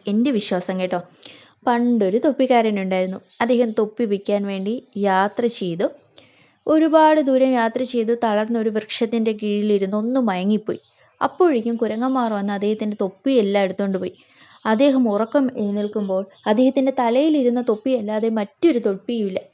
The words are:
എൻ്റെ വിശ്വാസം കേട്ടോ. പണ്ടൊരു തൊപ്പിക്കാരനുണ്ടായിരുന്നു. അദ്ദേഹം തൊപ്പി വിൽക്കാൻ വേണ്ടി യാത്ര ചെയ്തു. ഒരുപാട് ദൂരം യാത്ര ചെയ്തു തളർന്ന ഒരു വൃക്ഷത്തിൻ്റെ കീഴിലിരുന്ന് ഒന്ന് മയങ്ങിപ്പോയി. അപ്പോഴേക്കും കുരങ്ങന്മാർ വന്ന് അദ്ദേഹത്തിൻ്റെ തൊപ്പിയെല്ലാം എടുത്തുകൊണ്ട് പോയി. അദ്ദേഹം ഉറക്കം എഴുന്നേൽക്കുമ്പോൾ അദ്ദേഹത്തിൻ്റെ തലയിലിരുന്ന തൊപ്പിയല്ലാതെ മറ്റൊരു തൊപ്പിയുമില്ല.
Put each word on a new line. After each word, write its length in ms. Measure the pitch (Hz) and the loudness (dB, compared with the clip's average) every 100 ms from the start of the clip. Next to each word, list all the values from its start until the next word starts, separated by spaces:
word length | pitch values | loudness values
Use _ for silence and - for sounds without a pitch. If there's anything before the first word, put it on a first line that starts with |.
| - | -4
എൻ്റെ 240 | 208 254 | 0 0
വിശ്വാസം 500 | 226 - 185 180 185 | -2 -2 -4 -4 -4
കേട്ടോ. 200 | 185 180 175 _ - - - _ - | -4 -4 -8 _ -20 -20 -20 _ -2
പണ്ടൊരു 540 | 240 240 233 190 214 302 | 0 2 2 2 2 0
തൊപ്പിക്കാരനുണ്ടായിരുന്നു. 960 | 254 262 247 220 208 190 185 185 185 - _ | 0 2 4 2 0 -2 -2 -2 -6 -14 _
അദ്ദേഹം 320 | 240 240 240 | 0 2 0
തൊപ്പി 320 | 214 214 - | 0 -4 -2
വിൽക്കാൻ 400 | 233 202 202 202 202 | -2 -2 -2 -2 -2
വേണ്ടി 360 | 196 196 247 - 196 | -4 -4 -6 -8 -4
യാത്ര 500 | 202 185 202 208 240 | 0 2 0 0 -2
ചെയ്തു. 420 | 233 185 170 269 - _ - - _ _ _ - | -2 -6 -2 -4 -6 _ -20 -20 _ _ _ 0
ഒരുപാട് 540 | 311 320 311 311 311 | 2 4 6 6 4
ദൂരം 320 | 269 262 262 247 | 2 2 2 2
യാത്ര 220 | 226 233 | 0 -2
ചെയ്തു 320 | 254 240 220 | -4 -2 -2
തളർന്ന 440 | 233 233 208 220 233 | 0 0 0 0 -2
ഒരു 120 | 220 | -2
വൃക്ഷത്തിൻ്റെ 640 | 214 214 - 226 233 220 214 | -4 -6 -4 -2 0 -2 -2
കീഴിലിരുന്ന് 540 | 208 208 208 202 190 208 | -4 -2 0 0 0 -2
ഒന്ന് 240 | 226 262 | -2 -2
മയങ്ങിപ്പോയി. 640 | 226 185 190 214 214 - - _ _ _ 269 | 0 0 0 -2 -2 -8 -12 _ _ _ -6
അപ്പോഴേക്കും 500 | - 359 254 226 233 | 2 2 4 0 -2
കുരങ്ങന്മാർ 560 | 220 220 262 262 226 | -2 -2 -2 0 0
വന്ന് 200 | 208 202 | -2 -2
അദ്ദേഹത്തിൻ്റെ 440 | 202 202 214 214 208 | -2 -2 -2 -4 -4
തൊപ്പിയെല്ലാം 640 | 190 - 269 262 196 202 | -6 -4 0 2 2 2
എടുത്തുകൊണ്ട് 340 | 190 185 202 190 | 0 -2 -4 -2
പോയി. 140 | 185 - _ _ - - | -6 -10 _ _ -20 -10
അദ്ദേഹം 460 | 214 220 285 262 240 | -2 2 4 4 2
ഉറക്കം 380 | 202 226 294 262 - | 0 0 0 0 -2
എഴുന്നേൽക്കുമ്പോൾ 680 | 208 202 208 214 196 190 202 _ - | -4 -4 -4 -4 -4 -4 -4 _ -2
അദ്ദേഹത്തിൻ്റെ 460 | 214 254 262 269 262 | 2 2 2 0 0
തലയിലിരുന്ന 600 | 233 247 320 302 240 240 240 | 0 2 2 2 2 0 -2
തൊപ്പിയല്ലാതെ 600 | 214 269 254 208 214 226 | -2 -2 -2 -2 -2 -2
മറ്റൊരു 480 | 220 202 _ 339 240 | -2 -6 _ 2 2
തൊപ്പിയുമില്ല. 640 | 214 190 - 240 202 190 - | 0 -2 -4 -4 -4 -4 -8